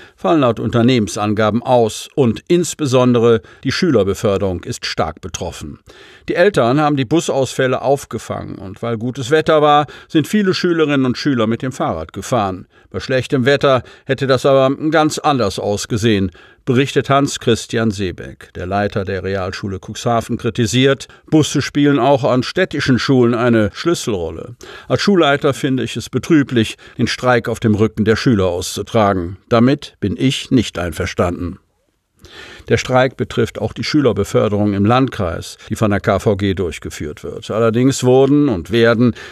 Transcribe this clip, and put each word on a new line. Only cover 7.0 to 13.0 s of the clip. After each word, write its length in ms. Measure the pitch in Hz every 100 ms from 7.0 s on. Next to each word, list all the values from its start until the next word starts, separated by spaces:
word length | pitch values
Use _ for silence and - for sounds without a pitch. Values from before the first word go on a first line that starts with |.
Busausfälle 800 | 113 165 - 135 131 - 131 127
aufgefangen 720 | 123 143 - 117 - 101 92
und 260 | - 95 92
weil 160 | 117 113
gutes 360 | 123 135 120
Wetter 280 | 160 156 156
war, 260 | 147 147 147 - -
sind 220 | 165 139
viele 260 | 214 190
Schülerinnen 500 | 170 180 165 151 143
und 140 | 131 117
Schüler 300 | 147 127 110
mit 140 | 113
dem 100 | 131
Fahrrad 400 | - 151 85 80
gefahren. 560 | - - 123 98 92 - _ _
Bei 100 | -